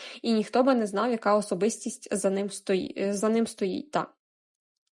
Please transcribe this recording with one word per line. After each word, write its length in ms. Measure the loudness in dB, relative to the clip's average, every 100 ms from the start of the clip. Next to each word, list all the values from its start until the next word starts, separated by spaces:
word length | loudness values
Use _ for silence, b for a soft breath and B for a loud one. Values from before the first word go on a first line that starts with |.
| B B
і 120 | 0
ніхто 300 | 2 2 4
би 120 | 4 4
не 120 | 2
знав, 240 | 0 0
яка 240 | 0 2 2
особистість 800 | 2 0 0 0 -8 -10 -6 -2
за 140 | 0
ним 200 | 0 -2
стої-, 640 | -6 -2 -2 -2 -4 -4
за 160 | 0 2
ним 180 | 2 0
стоїть. 440 | -2 -2 -2 -4
Так. 220 | -4 -4 _ _ _ _ _ _ _ _